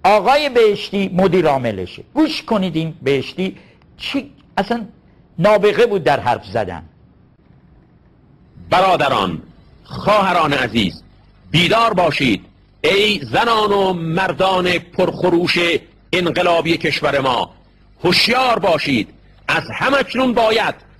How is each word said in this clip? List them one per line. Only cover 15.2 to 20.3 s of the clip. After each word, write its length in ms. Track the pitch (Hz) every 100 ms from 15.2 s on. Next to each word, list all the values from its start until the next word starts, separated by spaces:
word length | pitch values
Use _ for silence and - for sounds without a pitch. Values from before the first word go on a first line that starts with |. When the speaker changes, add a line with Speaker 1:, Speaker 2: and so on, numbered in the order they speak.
| 185 170 170 170 170 151 - _ _
Speaker 2:
انقلابی 640 | 175 175 160 180 170 160 160
کشور 440 | 160 - 147 139
ما، 300 | 131 117 87 - _ _ _ _
هوشیار 540 | 170 180 - 247 254 220
باشید. 500 | 190 156 139 123 95 - - - -
از 140 | 160 156
همکنون 580 | - 226 269 - 226 262